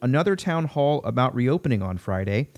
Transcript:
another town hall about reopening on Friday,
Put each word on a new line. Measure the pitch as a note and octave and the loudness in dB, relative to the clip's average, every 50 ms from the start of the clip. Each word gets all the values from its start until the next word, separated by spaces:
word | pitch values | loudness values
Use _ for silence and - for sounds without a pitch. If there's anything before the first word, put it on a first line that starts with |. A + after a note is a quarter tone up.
| - | 0
another | B2+ C3 D#3 F3 G3+ G3 | 0 2 2 2 2 0
town | F#3 - F#3 E3 E3 D#3+ | -2 -2 -2 -2 -2 -2
hall | D3 - D3 C#3+ C#3+ D3 C3+ - | -2 0 0 2 2 2 0 0
about | - A2+ B2+ B2+ B2+ - | -2 0 2 2 2 2
reopening | B2 B2 B2+ D3 F3+ - D3+ A#2+ G2+ | 0 0 2 0 0 0 0 0 0
on | G2 F#2 F#2 E2+ | 0 -2 -4 -6
Friday, | - - F#2+ F#2 G2 G2+ G2+ A2+ D3 - - | -4 -4 -2 -2 -2 0 0 -2 -2 -4 -8